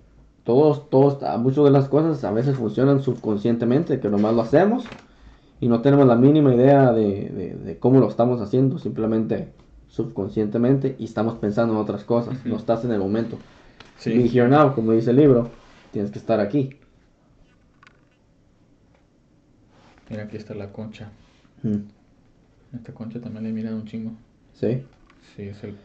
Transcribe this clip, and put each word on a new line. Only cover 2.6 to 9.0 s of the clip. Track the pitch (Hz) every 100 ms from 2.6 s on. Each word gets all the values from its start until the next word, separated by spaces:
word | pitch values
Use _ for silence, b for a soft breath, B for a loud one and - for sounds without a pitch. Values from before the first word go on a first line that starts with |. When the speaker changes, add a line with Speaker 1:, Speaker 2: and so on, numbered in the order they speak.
| 110 110 135 139
Speaker 1:
subconscientemente, | 135 110 110 104 113 117 117 135 170 131
que | 104
nomás | 101 107 117
lo |
hacemos | 113 143 202 247 - - b b b b b _
y | 123
no | 117
tenemos | 135 143 131
la | 117
mínima | 135 151 143
idea | 120 135 143 131
de, | 113 104 98 -
de, | 101 90 -
de | - -
cómo | 123 131
lo | 107
estamos | - 120 120
haciendo, | 104 127 131 147
simplemente | - 120